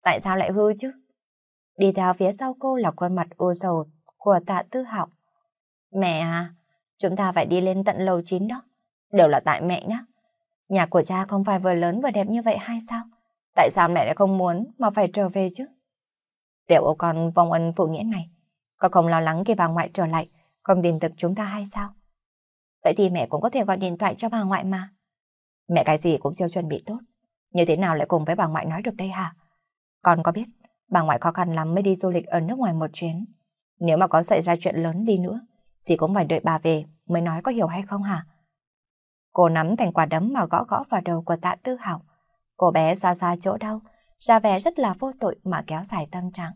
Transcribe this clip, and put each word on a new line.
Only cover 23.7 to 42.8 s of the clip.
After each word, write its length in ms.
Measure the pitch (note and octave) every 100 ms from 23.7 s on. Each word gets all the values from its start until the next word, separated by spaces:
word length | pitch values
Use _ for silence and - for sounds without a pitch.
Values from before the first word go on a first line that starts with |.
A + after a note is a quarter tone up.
| F#3+
điện 200 | F#3+ E3+
thoại 180 | G3+ C3+
cho 120 | A3+
bà 140 | A3+
ngoại 200 | G3 F#3+
mà." 260 | F#3+ F#3+ F#3+ _ _ _ _ _ _ _ _
"Mẹ 140 | E3+
cái 140 | - D#3
gì 200 | E3+ D3
cũng 180 | C#3+ E3+
chưa 140 | F3
chuẩn 180 | F3+ E3
bị 160 | D3+ -
tốt, 140 | A3+ - _ _ _ _
như 140 | F3 E3+
thế 120 | D#3+
nào 180 | F#3 D#3
lại 120 | D3
cùng 180 | E3+ D3+
với 100 | F#3
bà 120 | E3+
ngoại 180 | D#3 D#3
nói 160 | D#3+
được 140 | A3+ G#3
đây 120 | F#3+
hả? 280 | F#3 F3 - _ _ _ _ _ _
Con 200 | F3+ E3+
có 80 | E3
biết, 140 | E3+ A#3 _ _ _ _
bà 120 | F3+
ngoại 180 | D#3+ C3
khó 100 | E3+
khăn 240 | E3+ F3 E3
lắm 180 | D#3+
mới 100 | F3
đi 120 | G3 F#3+
du 140 | F#3+
lịch 160 | F3 D#3+
ở 140 | E3+
nước 200 | D#3+ B3+
ngoài 140 | A#3
một 160 | E3 D#3
chuyến. 320 | - E3+ E3 A3 _ _ _ _ _
Nếu 180 | E3+ D#3
mà 100 | F#3
có 160 | D#3+
xảy 180 | E3+ G#3
ra 140 | F3 E3+
chuyện 160 | E3+ -
lớn 300 | E3 E3+ A3+
đi 120 | G3
nữa, 220 | F3+ A3 - _ _ _ -
thì 120 | D#3+
cũng 160 | D#3+
phải 120 | G3+ D#3
đợi 140 | D#3+
bà 140 | - D#3+
về 280 | E3 D#3 D#3 _ -
mới 140 | E3+
nói, 200 | E3+ D#3+
có 100 | G#3+
hiểu 160 | A#3 E3+
hay 140 | F3
không 220 | G3+ G3+
hả?" 220 | G3+ F3 - _ _ _ _ _ _ _ _ _ _
Cô 160 | - E3+
nắm 260 | E3 D#3+ A3+
thành 180 | G3+
quả 120 | E3+ D#3+
đấm 280 | D#3+ G3+
mà 120 | C#4 E3+
gõ 180 | E3+
gõ 200 | - - -
vào 120 | G3+
đầu 200 | F3 E3
của 140 | E3+ E3+
Tạ 200 | F3+ F3+
Tư 120 | - B3+
Hạo. 260 | G#3+ E3+ _ _ _ _ _ _
Cô 140 | F3+
bé 240 | E3+